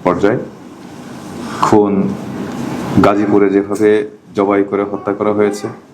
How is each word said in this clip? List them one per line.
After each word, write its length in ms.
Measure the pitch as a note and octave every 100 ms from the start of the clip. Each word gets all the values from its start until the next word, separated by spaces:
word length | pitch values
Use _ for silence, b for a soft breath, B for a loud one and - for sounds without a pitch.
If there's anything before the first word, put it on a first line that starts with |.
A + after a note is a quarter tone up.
পর্যায়। 340 | F2+ F2 G2 A#2+ - - - - - - - - - - - -
খুন, 480 | - G#2+ G#2 G2 G2 G2 - - - - - - - - G2
গাজীপুরে 440 | G2+ G#2 G#2 G2+
যেভাবে 600 | G2 G2 G2+ G#2+ G#2+ G#2 - - -
জবাই 280 | G2 G2+
করে 200 | G2 G2+
হত্যা 300 | G2+ G2 -
করা 200 | G2 G#2
হয়েছে 340 | G#2 G#2 G2+ A2+ - -